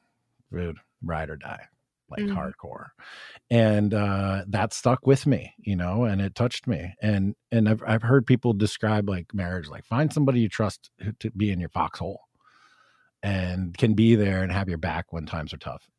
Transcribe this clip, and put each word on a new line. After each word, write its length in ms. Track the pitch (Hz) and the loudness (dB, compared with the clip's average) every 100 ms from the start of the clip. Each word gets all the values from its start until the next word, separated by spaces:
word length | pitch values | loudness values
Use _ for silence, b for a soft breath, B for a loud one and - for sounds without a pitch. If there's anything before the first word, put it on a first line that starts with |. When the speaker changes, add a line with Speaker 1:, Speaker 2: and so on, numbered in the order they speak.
| _ _ _ _ _ | _ _ _ _ _
Speaker 1:
Dude, 260 | 87 87 78 _ _ | -8 -6 -8 _ _
ride 260 | 95 80 78 | -6 -6 -6
or 60 | 76 | -10
die," 320 | 67 - - _ _ _ _ | -14 -16 -18 _ _ _ _
like, 120 | - | -8
Speaker 2:
Mm-hmm. 160 | 208 196 | -4 -4
Speaker 1:
hardcore. 500 | - - 71 58 - _ B B B B _ | -6 -10 -16 -16 -18 _ B B B B _
And, 440 | 117 110 104 104 | 4 6 4 2
uh, 520 | 107 101 98 98 98 98 | 2 0 0 -2 -2 -4
that 260 | 101 110 | -2 -2
stuck 320 | - 127 127 131 | 0 0 2 4
with 200 | 135 147 | 4 4
me, 260 | 107 - - | 0 -2 -10
you 160 | - 95 | -4 -2
know, 300 | 90 101 120 | 0 0 0
and 160 | 98 | 0
it 140 | 98 - | -2 -2
touched 320 | 120 - - | -2 -2 -4
me. 260 | 120 87 - | -4 -6 -4
And, 340 | 107 101 98 - _ | 0 2 0 -4 _
and 160 | 117 107 | 2 4
I've, 160 | 107 - | 2 2
I've 160 | 110 | 0
heard 220 | 113 135 117 | 4 4 4
people 280 | 123 123 | 2 2
describe, 560 | 104 104 - 107 107 101 | 2 0 0 0 0 0
like, 240 | 95 82 | -4 -4
marriage, 340 | 101 87 92 76 | -6 -4 -6 -8
like, 160 | 82 - | -14 -4
"Find 280 | 117 156 | 0 0
somebody 260 | - 139 123 | 2 2 2
you 100 | 110 | 2
trust 400 | - 104 - - _ | 0 -2 -4 -14 _
who, 120 | 113 107 | -10 -8
to 120 | 110 | -8
be 200 | 98 104 | -2 -2
in 80 | 90 | 0
your 100 | 85 | -4
foxhole." 520 | - 82 - 90 - - b b b b b b b b _ | -4 -4 -6 -8 -10 -16 b b b b b b b b _
and 560 | 101 98 90 90 92 85 | -4 -2 -2 -4 -6 0
can 160 | 113 | 2
be 220 | 104 113 110 | 6 6 6
there 280 | 101 95 | 4 0
and 80 | 95 | -2
have 160 | 92 95 | -2 -2
your 100 | 85 | -4
back 360 | 85 80 - | -4 -4 -6
when 120 | 82 76 | -8 -6
times 280 | 82 80 | -8 -8
are 40 | 73 | -10
tough. 320 | - 67 - | -12 -14 -18